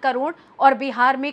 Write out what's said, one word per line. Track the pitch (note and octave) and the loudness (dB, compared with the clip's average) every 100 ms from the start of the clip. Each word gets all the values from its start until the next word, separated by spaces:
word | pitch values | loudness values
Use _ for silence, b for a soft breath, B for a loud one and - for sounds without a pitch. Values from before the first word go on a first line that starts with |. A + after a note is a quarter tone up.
करोड़ | C4+ B3 C#4+ E4+ b - | -4 -2 -6 -8 b 2
और | C4+ | 2
बिहार | B3 C4+ A#3 B3 C4 | 2 -2 0 0 0
में | C#4 | -6